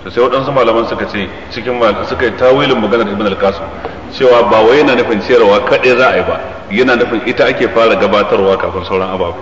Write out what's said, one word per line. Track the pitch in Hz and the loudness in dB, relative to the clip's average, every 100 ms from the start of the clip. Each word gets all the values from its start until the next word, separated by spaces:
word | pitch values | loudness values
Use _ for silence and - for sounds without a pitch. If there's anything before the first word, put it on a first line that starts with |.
To | 92 | -6
sai | 104 | 0
waɗansu | 127 131 131 | 0 0 -2
malaman | 135 113 113 113 | 0 2 0 -2
suka | 117 101 | -4 -6
ce | 104 95 - - | -6 -8 -10 -14
cikin | 120 110 123 | -10 -6 0
mal-, | - - - | 0 0 -6
suka | 127 123 | -2 -2
yi | 95 | 2
tawilin | 127 135 143 123 | 2 4 2 0
maganar | 107 98 104 | 0 0 -2
Ibn | 101 104 | -2 -4
al-Qasim | 95 98 98 - - - - - | -2 -2 -2 -10 -12 -12 -12 -14
cewa | - 131 120 123 | 0 4 4 4
ba | 110 | 4
wai | 110 139 | 4 4
yana | 143 123 | 4 2
nufin | 123 107 | 0 -2
ciyarwa | - 123 104 101 - | 2 2 4 2 2
kaɗai | - 127 123 | 0 2 2
za | 127 | 2
a | 92 | 2
yi | |
ba, | 90 - - - - | -2 -6 -8 -14 -6
yana | 101 147 - | -2 0 2
nufin | - 160 117 | 0 -2 -4
ita | 123 117 | 0 0
ake | 139 117 | 2 0
fara | 110 143 - | 2 2 2
gabatarwa | 101 104 - 110 95 92 | 2 2 2 2 2 0
kafin | 90 90 87 | -2 -6 -4
sauran | 95 92 | -4 -4
ababe. | 95 87 85 | -4 -4 -6